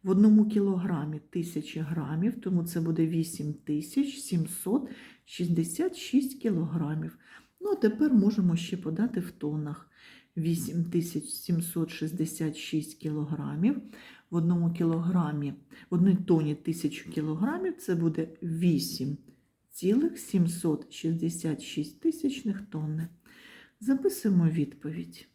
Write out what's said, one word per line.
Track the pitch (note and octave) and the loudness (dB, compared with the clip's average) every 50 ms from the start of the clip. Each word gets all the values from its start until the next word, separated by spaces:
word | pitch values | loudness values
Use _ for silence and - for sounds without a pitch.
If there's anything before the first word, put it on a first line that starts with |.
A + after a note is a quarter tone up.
| - | 2
В | F#3+ | 4
одному | F3+ F#3+ G#3 G#3+ G#3+ G#3+ G#3 G#3+ | 6 8 10 10 10 8 8 6
кілограмі | - G#3 G3 G3 F#3+ F3+ F3 G3 F3 D3 D3 D3+ D#3 D3 - _ | 4 2 2 2 2 0 0 0 -2 -2 -2 -4 -6 -8 -12 _
тисяча | - F3 E3 E3+ - D#3 D3+ - - D#3+ D#3 | -4 -4 -4 -4 -6 -8 -8 -6 -8 -6 -6
грамів, | D3 E3 D#3+ C#3+ C#3 D#3 D#3+ F3+ A#3 - - | -4 -4 -4 -2 -2 -2 0 0 0 -2 -2
тому | - F#3 F#3 E3+ E3 | -4 0 0 0 0
це | E3+ - E3+ | 0 -2 -2
буде | E3 E3 D#3+ E3 E3 | -2 0 2 2 0
вісім | D#3+ E3+ E3 D#3+ D#3+ - - D3+ D3+ D3+ | 2 2 0 -2 -2 -4 -6 -6 -6 -6
тисяч | - _ - D3+ D3+ - - - C4+ C#4+ C#4 - - | -8 _ -4 -4 -4 -4 -2 0 0 0 0 -4 -10
сімсот | - - F#3+ E3+ E3 - - - - F#3 G#3+ D4 - - - - - - - _ _ | -6 -2 0 0 0 -2 -6 -8 -2 0 0 0 -2 -4 -14 -16 -18 -20 -20 _ _
шістдесят | - - - F3+ E3+ E3+ E3 E3 E3+ - - E4+ F#4 - | -18 -6 -4 -2 0 2 0 0 -2 -2 -2 -2 -4 -4
шість | - - - - C#4 C4+ - - - | -6 -8 2 2 2 2 2 -8 -4
кілограмів. | - A3+ F#3+ E3 E3 D3 D3+ E3 D#3+ D3 D#3 D#3 D#3 D#3+ - - _ - - - _ _ _ _ | -2 0 0 0 -2 -2 -2 -2 -2 -2 -2 -4 -6 -8 -10 -14 _ -20 -20 -20 _ _ _ _
Ну, | F#4 G#4 | -2 -2
а | G4 | 0
тепер | - - D#4 - - D4+ D4 C4 | 2 2 2 4 2 2 6 6
можемо | G#3 F#3+ G#3 G#3+ G#3+ F#3 F3 E3 | 6 6 6 4 4 2 2 2
ще | E3+ - - F#3+ | 2 -2 -4 -8
подати | F3+ - D#3 D#3+ F3+ A3 B3 - F3+ | -6 -6 -6 -2 -2 -2 -2 -2 -4
в | F3 - | -6 -6
тоннах. | - - - D3 D3+ D3+ D3+ D3 D3+ - - _ _ _ - - - - _ _ _ | -10 -6 -6 -4 -4 -4 -6 -6 -8 -12 -14 _ _ _ -20 -20 -20 -20 _ _ _
Вісім | E3+ D#3 E3+ E3 - - - - F3 E3 | -2 0 0 0 0 -2 -2 -2 -2 -2
тисяч | - - F3 E3 - - D3+ - | 2 0 0 0 0 -4 -6 -6
сімсот | - - - - - F3 E3 E3+ - - E3+ D#3+ E3 | -6 -12 -10 -2 0 0 0 0 -2 -2 -4 -4 -4
шістдесят | - - D#3+ D#3 D#3+ F3+ D#3 D#3 - - E3 D#3 D3+ | -4 -6 -6 -4 -2 -4 -4 -4 -2 -4 -4 -4 -4
шість | - - - - D#3 D3 - - | -6 -8 -4 -4 -4 -4 -6 -14
кілограмів. | _ - D#3 D3+ D3+ D3 D3 D3+ D3 C#3+ C#3+ D3 D#3 F3+ B3 D4 A#3 - - - - - - - - _ _ | _ -6 -6 -4 -4 -4 -4 -4 -6 -6 -6 -2 2 2 2 2 0 -6 -14 -20 -20 -20 -20 -20 -20 _ _
В | E3+ | -2
одному | E3+ D#3+ F3 F3 F3 E3+ E3+ E3+ | 0 2 4 2 4 2 0 0
кілограмі, | - E3+ E3 E3 E3 E3 F3 F#3 F3+ E3 D3 D3+ D3 C#3+ C#3 - - - _ - - - _ | 2 2 2 2 2 0 2 2 2 2 0 -2 -2 -4 -4 -6 -10 -18 _ -20 -20 -8 _
в | F3+ | 2
одній | E3+ F#3 G3 F3 | 6 6 6 6
тоні | F#3 - - F3 D#3+ D3+ D3 D3 | 4 4 4 4 4 4 0 -2
тисячу | - - E3 D#3+ E3 - D3 - - - - | -2 -2 -4 -4 -2 -2 -4 -4 -4 -14 -8
кілограмів | - D#3+ D3+ D#3 D#3 D#3+ G3 C4+ D#4+ F4+ F#4 F#4 F4 | -6 -4 -2 -2 0 0 0 -2 0 -2 -4 -4 -6
це | - - - F3+ | -6 -4 -2 0
буде | E3 E3 E3 D#3 E3 D#3+ E3 - - - | 2 2 0 0 0 -4 -6 -6 -10 -6
вісім | E3+ D#3+ E3 F3+ F3 D#3+ C3+ - - E3 - C3 C#3 D3+ - _ - _ _ _ _ _ _ _ _ | -6 -2 2 4 4 4 4 0 -4 -6 -6 -4 -6 -6 -8 _ -20 _ _ _ _ _ _ _ _
цілих | - - F3 F#3 G#3+ C4 D#4 E4+ - | -14 -2 0 2 4 4 2 0 -2
сімсот | - - - - F#3 E3+ E3+ E3+ - - E3 D3+ - - - - | -6 -8 0 2 2 2 2 0 -2 0 -2 -2 -2 -4 -16 -16
шістдесят | - - E3 E3 E3+ - E3+ E3+ - - D#3+ D3+ - | -6 -2 -2 -2 0 -2 -4 -4 -2 -4 -4 -4 -4
шість | - - - - D3 - - - | -8 -8 -6 -6 -6 -6 -10 -2
тисячних | - E4 D#4+ - - C#4 B3+ - - G#3+ G3 G3 | -2 -2 -2 0 -2 -4 -4 -2 -6 -6 -6 -6
тонни. | - - - D#3 D#3 D#3 D3+ D#3+ E3 E3+ - _ _ - - - - - - - - _ _ _ | -8 -10 -8 -6 -4 -4 -4 -4 -6 -8 -10 _ _ -20 -20 -20 -20 -20 -20 -20 -20 _ _ _
Записуємо | G#3+ A#3+ C#4 C4+ - G4 F#4 - - A3 F#3+ F3 E3+ D#3+ | 0 0 0 2 2 0 -2 2 2 4 4 6 6 4
відповідь. | D#3 E3 D3 - - - - D3 D#3+ F3 E3+ E3+ - - - _ | 4 2 -2 -2 -4 -12 -10 -10 -8 -8 -10 -12 -14 -20 -20 _